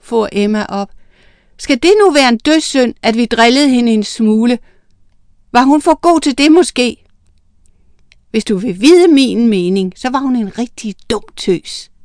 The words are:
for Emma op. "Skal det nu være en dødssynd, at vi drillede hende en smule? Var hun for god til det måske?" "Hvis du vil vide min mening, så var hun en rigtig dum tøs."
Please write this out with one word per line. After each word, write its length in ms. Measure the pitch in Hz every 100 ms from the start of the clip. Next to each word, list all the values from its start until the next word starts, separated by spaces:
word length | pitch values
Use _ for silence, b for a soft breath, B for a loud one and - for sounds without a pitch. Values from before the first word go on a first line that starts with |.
for 280 | - 233 214
Emma 320 | 202 208 214
op. 260 | 208 202 202 - - _ _ _ _ _
"Skal 240 | - 277
det 100 | 330 415
nu 100 | 392
være 160 | 294 262
en 100 | 233
dødssynd, 560 | - 311 - 269 247 -
at 140 | - 226
vi 100 | 233
drillede 420 | 233 233 254 294
hende 240 | 247 240
en 120 | 220
smule? 540 | 202 - 220 214 233 240 - _ _ _ _ _ _ _ _
Var 100 | 240
hun 200 | 262 302
for 180 | 349 -
god 200 | 339 330
til 180 | 294 254
det 140 | 285
måske?" 520 | 320 349 - 247 - _ _ _ _ _ _ _ _ _ _ _ _ _
"Hvis 140 | 220
du 140 | - 196
vil 220 | 226 180
vide 280 | 254 349 349
min 400 | 277 262 208 233
mening, 440 | 202 175 196 185 -
så 140 | 254
var 80 | 269
hun 180 | 269 247
en 220 | 208 -
rigtig 360 | 240 - 220 190 -
dum 120 | - - -
tøs." 540 | - 180 - - - _